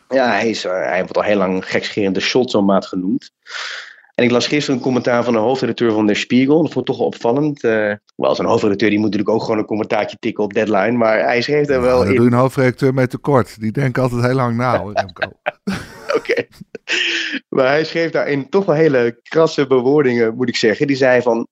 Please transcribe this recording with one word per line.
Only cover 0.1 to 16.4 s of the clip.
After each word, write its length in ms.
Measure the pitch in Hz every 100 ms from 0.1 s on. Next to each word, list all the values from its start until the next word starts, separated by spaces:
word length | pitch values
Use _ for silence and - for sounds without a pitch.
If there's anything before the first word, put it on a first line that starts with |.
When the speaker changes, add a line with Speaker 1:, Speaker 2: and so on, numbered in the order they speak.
| 131 127
Speaker 1:
hij 180 | 101 113
is, 160 | 101
eh, 80 | 98
hij 280 | 92 67 87
wordt 160 | 90 -
al 60 |
heel 140 | 90 104
lang 280 | 92 92
gekscherend 500 | - - - - 98
de 60 | 92
Scholzomaat 680 | - 131 127 110 98 95 -
genoemd. 440 | 95 92 127 - _ - - - - - - _
En 100 | -
ik 60 | 123
las 160 | 120 -
gisteren 300 | 147 147 131
een 80 |
commentaar 400 | 139 123 127 120
van 80 | 120
de 60 | 113
hoofdredacteur 540 | 110 131 120 113 117
van 140 | 110 107
Der 100 | 101
Spiegel. 460 | - 120 135 151
Dat 100 | 147
vond 160 | 135 127
ik 20 |
toch 80 | 117
wel 80 | 101
opvallend. 580 | - 117 131 151 143
Eh, 280 | 120 110 107 104 _ -
wel, 180 | 65
zo'n 120 | 71 92
hoofdredacteur 440 | 117 113 98 107
die 80 | 104
moet 120 | 107
natuurlijk 260 | 98 101 107
ook 60 |
gewoon 160 | - 107
een 60 |
commentaartje 520 | 104 107 107 107 101 -
tikken 260 | 117 101
op 100 | 104
Deadline. 420 | 101 104 101 104 120
Maar 220 | 113 107
hij 220 | 131 120
schreef 260 | 123 147 147
daar 100 | 135
Speaker 2:
Ja, 60 |
Speaker 1:
wel 160 | 123 127
Speaker 2:
daar 100 | 101
Speaker 1:
in. 60 | 127
Speaker 2:
doe 80 |
je 60 | 120
een 80 | 120
hoofdredacteur 560 | 131 - 127 113 139
mee 120 | 131 127
tekort. 540 | 127 - 139 110 -
Die 120 | 110
denken 300 | 107 135 123
altijd 220 | 127 120
heel 100 | 123
lang 220 | 131 123 117
na, 220 | 127 113
hoor, 140 | 92
Remco. 400 | 104 98 - 95 - - - -
Speaker 1:
<laughs> 440 | 190 - - - -
Oké. 280 | - -